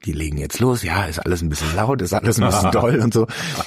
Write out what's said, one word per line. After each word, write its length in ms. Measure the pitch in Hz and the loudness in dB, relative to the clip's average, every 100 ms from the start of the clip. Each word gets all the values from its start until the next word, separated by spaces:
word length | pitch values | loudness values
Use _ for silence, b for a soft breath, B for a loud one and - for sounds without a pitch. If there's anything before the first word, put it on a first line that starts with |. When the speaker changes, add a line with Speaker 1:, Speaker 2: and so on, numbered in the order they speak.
| - | -6
Speaker 1:
die 80 | |
legen 240 | 76 78 73 | -4 -4 -4
jetzt 220 | 73 - | -4 0
los, 220 | 123 123 | 0 2
ja, 220 | 85 90 92 | -2 -2 -2
ist 140 | 82 | -4
alles 220 | - 90 | -2 -2
ein 80 | 80 | -2
bisschen 260 | 73 78 85 | -2 -2 0
laut, 260 | 110 135 | 0 0
ist 120 | 90 | 0
alles 260 | 101 113 - | 0 2 2
ein 60 | - | 2
Speaker 2:
<laughs> 40 | |
Speaker 1:
bisschen 220 | 92 95 | 2 2
doll 280 | 87 120 135 | 2 2 2
und 140 | 117 | 4
so. 140 | 113 110 B 170 143 | 2 0 B -6 -6